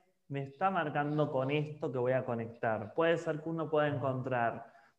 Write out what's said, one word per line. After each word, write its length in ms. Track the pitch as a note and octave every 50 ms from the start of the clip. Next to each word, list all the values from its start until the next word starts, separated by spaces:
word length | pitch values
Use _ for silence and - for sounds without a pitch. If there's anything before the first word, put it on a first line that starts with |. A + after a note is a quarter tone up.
| _ _ _ _ _
me 140 | - C#3 C#3 C3+
está 260 | C3 - - F#3+ G3
marcando 600 | F#3+ F3 D#3 D3+ C#3 D3 D3 D3 D3+ D3+ D3 -
con 200 | - C3 C3 C3+
esto 400 | D3 D3+ D3 D3+ - - E3 D3
que 80 | B2+ B2+
voy 140 | A#2+ B2+ C3
a 120 | B2+ B2+
conectar. 680 | B2+ A#2+ A#2 A2+ A2+ - - - A#2 A2 G#2+ G#2+ G#2 -
Puede 240 | E3 D#3+ E3 E3+
ser 240 | E3 E3+ E3 D#3 D3+
que 80 | D#3 E3
uno 200 | E3 E3 D#3 C#3+
pueda 180 | D#3 D3+ D3
encontrar, 760 | D3 C#3+ C3 C#3 C3+ B2+ B2+ B2 C3 B2+ A#2+ A#2 A2+ A2+ A#2 - - - - - _ _